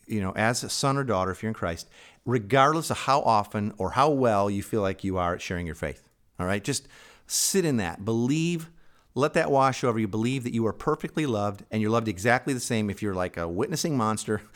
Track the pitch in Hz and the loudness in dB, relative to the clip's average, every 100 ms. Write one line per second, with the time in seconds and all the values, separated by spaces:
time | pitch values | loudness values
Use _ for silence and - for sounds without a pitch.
0 | - 107 95 - 110 123 110 - 143 139 | -6 -2 -2 0 0 0 -4 -2 0 0
1 | 135 95 92 90 110 110 90 85 - - | 0 0 0 -2 -4 -4 -4 -6 -10 -20
2 | - - - 120 101 135 139 160 160 113 | -20 -10 -2 -2 2 4 6 4 -2 -2
3 | - 139 - 110 101 107 104 - 92 123 | 2 2 4 2 2 -2 -4 -2 -2 2
4 | 147 139 123 101 101 101 92 113 98 95 | 4 4 4 4 2 0 -2 0 0 -2
5 | 98 92 87 90 - 87 87 76 78 65 | -2 0 0 -2 -4 -6 -6 -6 -6 -8
6 | _ _ _ - 90 101 101 135 - - | _ _ _ -6 -2 -2 -2 -6 -6 -20
7 | - - - - - 190 170 123 87 85 | -20 -20 -6 -2 0 2 2 2 0 -4
8 | 101 113 120 156 165 170 160 - - - | -2 0 2 2 0 -2 -6 -20 -20 -20
9 | _ 123 151 165 156 139 135 127 131 113 | _ -2 0 2 2 4 2 2 0 0
10 | 107 107 117 135 123 113 110 - - 156 | 0 0 -2 -2 -2 0 0 -2 -2 -2
11 | 160 - 151 107 101 101 - 110 107 113 | -2 -4 -2 0 -2 -4 -6 -2 2 2
12 | 113 90 113 123 147 127 - 117 104 92 | 0 -2 2 2 0 -2 -2 -2 -2 -2
13 | 104 92 90 - 85 87 - 151 170 139 | -4 -2 -2 -4 -4 -2 -2 -2 -2 0
14 | 110 107 - 107 - | 0 -2 -2 -4 -4